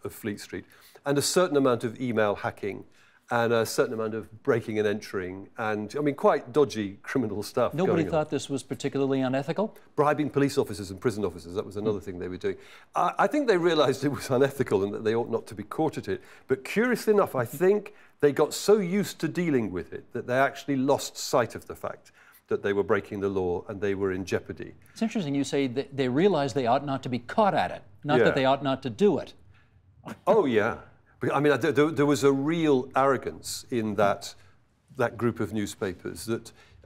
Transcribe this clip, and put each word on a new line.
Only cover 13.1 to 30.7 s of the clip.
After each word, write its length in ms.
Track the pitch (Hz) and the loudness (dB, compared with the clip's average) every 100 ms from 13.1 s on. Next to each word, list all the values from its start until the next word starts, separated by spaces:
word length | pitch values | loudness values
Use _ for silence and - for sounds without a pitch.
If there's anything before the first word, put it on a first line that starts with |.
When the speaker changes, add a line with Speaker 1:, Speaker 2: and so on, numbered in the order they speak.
| - | 2
Speaker 1:
I 60 | 196 | 2
think 200 | 302 247 | 2 2
they 80 | 180 | 2
realised 480 | 170 156 135 127 | 4 4 4 2
it 60 | 147 | -2
was 180 | 131 - | -4 -2
unethical 560 | 127 139 135 - 104 | 2 2 0 0 2
and 80 | 101 | 2
that 100 | 107 | -2
they 120 | 110 | -2
ought 160 | 117 113 | 0 -2
not 160 | 113 - | -4 -6
to 80 | |
be 80 | 107 | -12
caught 340 | 101 - 160 - | -8 -2 -2 -2
at 120 | - | -6
it, 120 | - - - - | -8 -8 -20 -4
but 160 | 131 | -4
curiously 520 | - 196 247 233 - | 0 0 2 2 2
enough, 200 | 208 165 | 4 2
I 120 | 135 120 | 0 -4
think 480 | 143 185 208 - - - _ | 2 2 2 -2 -18 -20 _
they 120 | 147 | 2
got 200 | 139 147 | 4 0
so 220 | - - 220 175 202 | 0 4 4 4 0
used 180 | 156 - | -2 -4
to 80 | 160 | -4
dealing 440 | 165 175 131 104 | -2 0 0 0
with 220 | 90 - | -4 -8
it 100 | - - | -14 -10
that 140 | 120 107 | -10 -2
they 120 | 127 | 2
actually 380 | 135 - - 139 | 2 0 -4 0
lost 400 | 135 131 - - | 2 0 -2 -10
sight 380 | - 139 113 | 0 0 0
of 120 | 104 - | -6 -14
the 80 | |
fact 380 | 95 101 - - _ - - _ | -10 -10 -10 -20 _ -20 -20 _
that 140 | 107 | -2
they 120 | 101 | 0
were 100 | 101 | 0
breaking 360 | 98 101 - 104 | 2 0 0 -4
the 100 | 98 | -2
law 340 | 95 90 87 - | 0 -2 -4 -6
and 140 | 98 | -6
they 140 | 101 | -4
were 180 | 98 98 | -2 -2
in 140 | 92 90 | -2 -4
jeopardy. 480 | 104 - - - - - | -4 -6 -12 -14 -16 -20
Speaker 2:
It's 80 | - | -6
interesting 340 | 226 226 147 | -4 -2 -2
you 100 | 139 | -2
say 240 | 139 143 135 | -2 -2 -2
that 280 | 123 131 135 | -4 -6 -2
they 120 | 127 | 0
realised 440 | 131 202 160 139 | 2 4 2 0
they 120 | 139 117 | 0 2
ought 180 | 139 | 0
not 180 | 143 135 | 0 -6
to 40 | 135 | -4
be 120 | 123 | -6
caught 340 | - - 202 | -2 2 2
at 160 | 147 90 | 2 -2
it, 120 | 82 - - | -6 -16 -10
not 140 | 143 139 | 0 4
that 80 | 156 | 4
Speaker 1:
Yeah. 60 | |
Speaker 2:
they 120 | 143 | 4
ought 180 | 131 135 | 2 2
not 200 | 143 135 | 0 -4
to 80 | 131 | -6
do 260 | 104 202 135 | 2 4 4
it. 160 | - - - - _ _ _ _ - - - | -4 -16 -20 -20 _ _ _ _ -18 -4 4
Speaker 1:
Oh, 180 | 214 | 4
yeah. 300 | 139 110 110 | 4 2 2